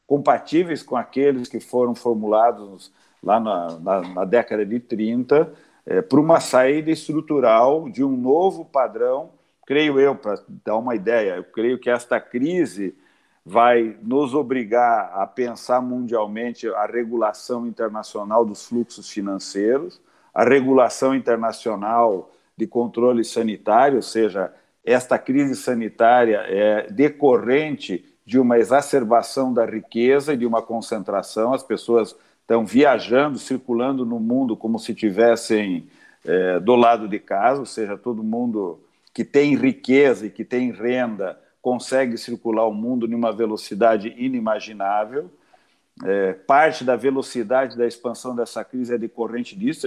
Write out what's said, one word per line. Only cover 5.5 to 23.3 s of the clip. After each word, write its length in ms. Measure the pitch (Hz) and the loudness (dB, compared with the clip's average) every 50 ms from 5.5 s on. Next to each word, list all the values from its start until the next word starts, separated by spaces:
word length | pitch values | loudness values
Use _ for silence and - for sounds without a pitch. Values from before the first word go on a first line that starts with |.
| - _ _ _ _ _ - | -4 _ _ _ _ _ -8
é, 160 | - 95 95 | -2 -2 -2
pra 180 | 90 - - 151 | 0 2 2 2
uma 200 | 151 160 165 160 | 4 4 4 2
saída 520 | - - - 127 127 135 147 156 156 156 | 2 2 2 4 4 4 2 0 0 -2
estrutural 1000 | 160 156 - - 147 156 156 - 151 139 123 113 110 113 123 135 151 160 165 131 | -4 -4 -4 -6 -6 -6 -4 -2 -2 2 4 6 6 6 6 4 2 0 -4 -6
de 140 | 92 117 139 | -4 -2 -2
um 120 | 139 131 | -2 -2
novo 480 | 123 123 127 143 165 185 190 165 165 165 | -2 0 2 2 2 2 0 -2 -4 -12
padrão, 680 | _ - 135 123 107 104 113 120 127 131 143 165 - _ _ _ _ _ _ _ | _ -2 -2 -2 -2 -2 -4 -2 -2 -2 -4 -6 -12 _ _ _ _ _ _ _
creio 340 | - 135 147 156 151 139 135 | -2 0 0 0 2 4 4
eu, 160 | 139 139 135 | 4 4 2
pra 220 | - - 104 101 - _ - 98 - - | 0 -6 -8 -8 -8 _ -18 -20 -12 -6
dar 120 | 110 107 | -4 -4
uma 180 | 113 120 127 120 | -2 -2 -2 -4
ideia, 400 | 104 92 110 120 117 107 95 90 | -2 -2 0 0 2 0 0 -4
eu 80 | 90 87 | -6 -10
creio 340 | _ - 113 113 123 127 | _ -6 -2 -2 -2 -2
que 120 | 123 - 123 | -2 0 -2
esta 300 | 120 120 - - 127 110 | -2 -2 -2 -2 -4 -4
crise 760 | - - - 120 135 160 180 180 151 104 - 101 98 90 - _ _ _ _ _ _ _ _ _ _ | -4 -4 -4 -4 -2 -2 0 0 -2 -2 -2 -8 -8 -8 -8 _ _ _ _ _ _ _ _ _ _
vai 520 | - 95 113 120 123 120 120 113 110 104 - | -2 2 4 6 6 6 4 2 0 -6 -10
nos 320 | 107 113 131 143 147 123 131 | -6 -2 0 0 0 2 0
obrigar 800 | 151 135 120 131 131 113 101 113 120 123 117 117 107 95 90 90 | -2 -2 -2 -4 -4 -4 0 0 2 2 2 2 0 -2 -4 -4
a 140 | 98 98 | -6 -6
pensar 540 | - - 127 123 120 113 - - - 123 127 | -6 -4 -6 -6 -6 -6 -10 -4 -2 -2 0
mundialmente 840 | 127 123 123 127 123 113 117 110 107 104 104 110 120 120 113 - 120 113 | 0 -2 -6 -6 -6 -2 -2 -2 -2 -2 -6 -8 -8 -8 -8 -8 -8 -6
a 160 | 101 104 104 | -4 -4 -4
regulação 840 | 104 110 120 120 113 120 113 107 107 - - - - 127 120 120 | -4 -2 -4 -4 -4 -2 -2 -2 -2 -4 -6 -8 -8 -6 -6 -6
internacional 800 | 117 104 - 113 107 107 110 104 - - 110 101 104 110 117 117 | -8 -6 -6 -6 -6 -6 -10 -12 -10 -10 -10 -6 0 2 2 2
dos 200 | 107 101 - - | 2 -2 -10 -10
fluxos 440 | - 117 120 113 - - - - - | -6 -4 -4 -4 -6 -10 -20 -18 -12
financeiros, 920 | - 104 98 101 95 92 - - - 98 104 110 127 139 170 180 - _ _ _ _ _ _ _ - | -10 -8 -6 -6 -6 -8 -10 -8 -4 -2 0 2 0 0 -2 -6 -14 _ _ _ _ _ _ _ -2
a 100 | - 113 | 0 4
regulação 680 | 120 135 139 127 135 135 131 120 110 - - 135 131 135 | 4 4 4 4 4 4 6 4 4 2 0 0 0 0
internacional 1200 | 131 - 120 117 113 113 113 110 - - 117 107 98 101 110 117 117 120 113 98 90 - - _ _ _ _ _ | 0 0 0 0 0 0 -4 -6 -4 -6 -6 -6 -4 -4 0 2 2 2 2 2 -2 -6 -12 _ _ _ _ _
de 100 | - 113 | -8 -8
controle 560 | 98 - 120 120 110 - 117 120 123 120 117 110 | -4 -2 -2 -2 -2 -2 0 2 2 2 2 -2
sanitário, 720 | - | -2